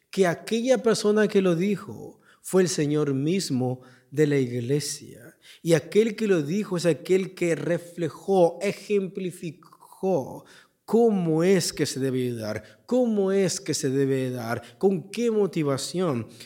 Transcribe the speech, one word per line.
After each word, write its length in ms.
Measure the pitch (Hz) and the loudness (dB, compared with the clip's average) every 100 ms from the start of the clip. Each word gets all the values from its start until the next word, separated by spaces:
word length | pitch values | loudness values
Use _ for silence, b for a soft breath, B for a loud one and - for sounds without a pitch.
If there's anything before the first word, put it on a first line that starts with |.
| _ | _
que 160 | 190 185 | 0 2
aquella 560 | 160 - 226 247 247 | 0 -2 -2 2 2
persona 440 | 226 208 208 214 208 | 2 2 2 2 4
que 140 | 202 | 4
lo 140 | 185 165 | 2 2
dijo 640 | 196 196 - 104 - - b b | 0 -2 -6 -16 -18 -20 b b
fue 180 | - 185 | 0 2
el 80 | 180 | 2
Señor 460 | - 147 151 147 135 | 2 0 2 0 0
mismo 680 | 147 190 - 127 127 127 B B B | 0 -2 0 -2 -2 -4 B B B
de 160 | 139 151 | 0 2
la 100 | 143 | 4
iglesia. 960 | 123 123 120 147 147 - 117 - - _ B B | 0 -2 -2 -2 -2 -10 -14 -20 -20 _ B B
Y 100 | 165 | 2
aquel 420 | 160 156 202 226 208 | 2 4 2 2 0
que 120 | 220 | 0
lo 160 | 180 | 2
dijo 340 | 143 196 202 180 | 2 -4 -4 -2
es 80 | 170 | 0
aquel 480 | 156 - 185 185 | 0 0 0 0
que 220 | - 175 147 | -4 -2 -2
reflejó, 1040 | 147 170 - - 160 - - 190 170 175 | -2 -4 -6 -6 -6 -6 0 4 4 4
ejemplificó 1800 | 202 196 - 208 190 - 185 - 175 - - - - - 185 170 120 - - B B _ - | -4 -4 -2 -2 -2 -6 -8 -8 -12 -12 -20 -20 -20 -6 -2 -2 -2 -12 -18 B B _ 0
cómo 600 | 220 233 196 170 156 175 | 4 4 2 0 2 4
es 260 | 196 - | 2 0
que 140 | - 143 | -4 -4
se 120 | 135 | -2
debe 320 | 135 127 123 | -2 -2 -2
dar, 500 | 117 107 110 - - - | -4 -6 -8 -10 -20 -2
cómo 460 | 247 240 208 190 | 0 2 0 0
es 300 | 196 185 - | 2 0 -2
que 120 | - | -4
se 160 | 147 139 | -4 -2
debe 400 | 135 135 135 127 | 0 0 0 -2
dar, 480 | 123 113 117 - - | -6 -6 -6 -8 -2
con 320 | 196 190 - | 0 0 -4
qué 220 | - 240 | -4 0
motivación. 960 | 214 190 170 147 131 - 175 185 120 110 B | 0 0 0 -2 -2 -4 -2 -2 -2 -6 B